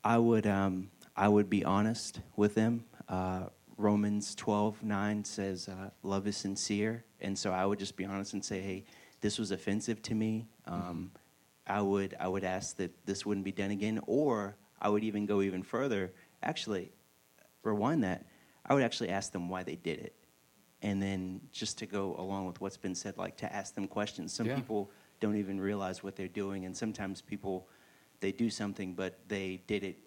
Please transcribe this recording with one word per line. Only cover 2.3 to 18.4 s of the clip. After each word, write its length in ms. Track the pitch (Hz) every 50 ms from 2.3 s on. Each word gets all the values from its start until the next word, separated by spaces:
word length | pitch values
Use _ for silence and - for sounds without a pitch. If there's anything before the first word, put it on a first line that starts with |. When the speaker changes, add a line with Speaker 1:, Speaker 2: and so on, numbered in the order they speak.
| -
Speaker 1:
with 180 | - 104 104 104
them. 300 | 113 110 113 120 117 113 - - - -
Uh, 380 | - 92 92 92 92 92 92 92 - - _ - - -
Romans 580 | - 104 107 104 104 104 104 104 104 98 - -
twelve 460 | - - - 104 104 107 107 104 - -
nine 400 | 107 104 98 101 104 107 104 101
says, 440 | - - - 98 98 95 90 -
uh, 220 | - 95 92 95 113 - _ -
"Love 240 | 95 98 98 95
is 100 | 104 101
sincere." 680 | - - 98 98 98 - - 104 101 104 110 113 117 117 - _ _
And 160 | - 95 98
so 140 | 98 - 101
I 140 | 92 92 92
would 140 | 98 104 101
just 160 | 98 98 -
be 100 | - 92
honest 280 | 95 98 98 101 - -
and 100 | 98 -
say, 160 | - 104 92
"Hey, 240 | 92 98 92 95 98 - - - - - - _
this 180 | - 104 101 -
was 120 | 110 92
offensive 500 | 98 92 - 107 98 107 107 - 113 104 -
to 120 | - 113
me." 320 | 110 110 110 110 110 113 113 - _ _
Um, 120 | - 87 87
Speaker 2:
Mm-hmm. 240 | 87 87 85 82 87 95 - - _ _ _ _ _ _ _ _ _ -
Speaker 1:
I 100 | 98 104
would, 340 | 104 98 98 101 98 92 - -
I 80 | -
would 160 | 92 92 98 92
ask 340 | 92 92 92 - - -
that 280 | - 95 87 - - _
this 220 | - 98 - -
wouldn't 160 | 104 104 98 95
be 60 | 98
done 180 | 98 - 98 98
again, 280 | 104 98 104 107 110 110 -
or 480 | - 110 139 156 143 120 107 101 98 101 - - _ _ -
I 80 | - 104
would 140 | 104 104 110
even 220 | 110 104 104 104
go 140 | 101 104 101 98
even 180 | 98 92 92
further. 500 | 92 - - 117 135 143 113 98 92 87 - - - _ _ _
Actually, 500 | - - 160 - - 113 104 95 87 - - _ _ _ _ _ _ _ _ _ - - _ _
rewind 420 | - 113 107 104 104 127 160 160 117
that. 220 | 92 90 - - - - -